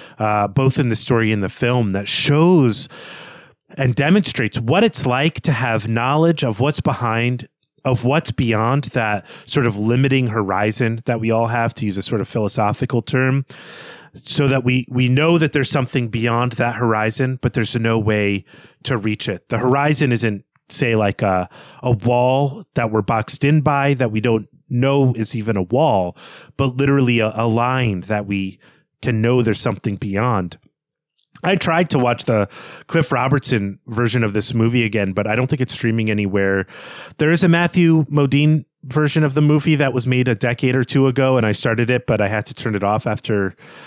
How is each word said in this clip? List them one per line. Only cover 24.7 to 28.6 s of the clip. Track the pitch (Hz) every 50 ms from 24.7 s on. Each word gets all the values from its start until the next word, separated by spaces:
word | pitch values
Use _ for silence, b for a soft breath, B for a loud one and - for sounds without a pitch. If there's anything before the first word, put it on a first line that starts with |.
| 123 120 131 135 139 143 135 131 117
is | 110 110 - -
even | 113 104 113 107
a | 98
wall, | 90 87 113 131 160 147 113 95 90 87 B B B B B B B B B
but | - 135 131 123
literally | 127 139 139 139 139 131 123 120 117
a, | 107 110 107
a | 110 117 117
line | 110 117 120 123 131 131 127 113 98 90
that | 87 98 110 104 104
we | 98 101 98 95 95 - b